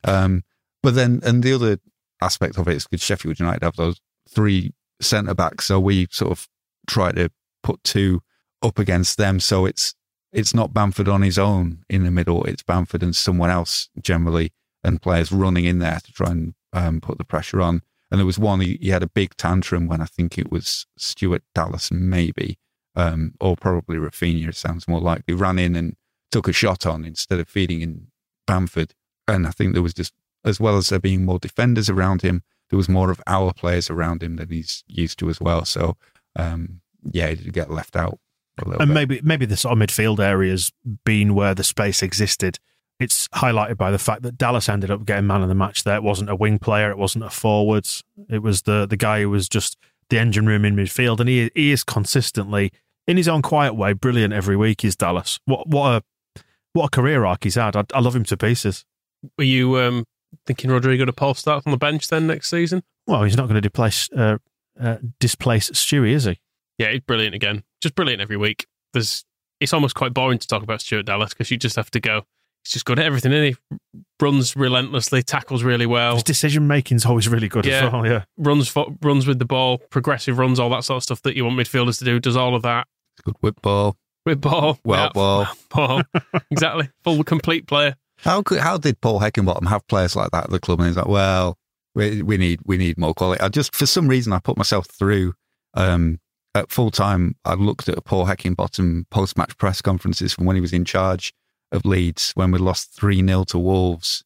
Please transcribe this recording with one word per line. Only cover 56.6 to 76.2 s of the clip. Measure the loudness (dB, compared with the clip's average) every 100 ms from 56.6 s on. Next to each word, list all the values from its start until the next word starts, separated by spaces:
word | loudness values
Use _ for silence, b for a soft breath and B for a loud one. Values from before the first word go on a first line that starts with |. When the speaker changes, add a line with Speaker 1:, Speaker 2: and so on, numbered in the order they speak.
| _
Speaker 2:
what | -2 0
a |
career | 2 2 2
arc | 2 0
he's | -2 0
had. | 0 -2
I, | -2
I | 0
love | 0
him | 0
to | -2 0
pieces. | 0 0 -2 -4 _ _ _ _ -18 -2
Speaker 3:
Were |
you, | 2 4 2 2
um, | 2 0 -4 _ _ -18 -6
thinking | -4 2
Rodrigo | 2 4 2
de | 0
Paul | 0 -2
starts | 0 -2 -2 0
on |
the | 0
bench | 0 -2 -2
then | 0 0
next | -2 -2
season? | -2 0 -2 -6 _ -2
Speaker 2:
Well, | 2
he's | 2 2
not | 2
gonna | 0
displace, | 0 0 0 0 -4
uh, | 0 0 0 _ _ _ -6
uh, | -4 -4 -8 -2
displace | -2 0 0 0 0
Stewie, | -2 0 2 4
is | 2
he? | 0 -4 _ _ _ -4
Speaker 3:
Yeah, | -2
he's | -2
brilliant | -2 -2 -2
again. | -2 -4 -4 -10 _
Just | -4 -2
brilliant | -2 -2
every | -4 -2
week. | -2 -4 -12 _ _
There's, | -4 -2 -6 -12 _ _ _
it's | -2
almost | 2 0 0
quite | -2
boring | 0 0 0
to | -2
talk | -4
about | -4 -8
Stuart | -4 -4 -2
Dallas | -2 -4
'cause | -4 -4
you | -2
just | -2 -4
have | -4
to | -4
go, | -2 -4 -6 _ _ _
he's | -10
just | -8 -2
good | 0
at |
everything, | 2 2 2
isn't | 2 2 -2 _
he? | -16 _ -20 -20 _
Runs | 2 4 2 0
relentlessly, | 0 0 0 -4 0 0
tackles | 0 -4 -4 -2
really | 0 2 2
well. | 2 2
Speaker 2:
His | 0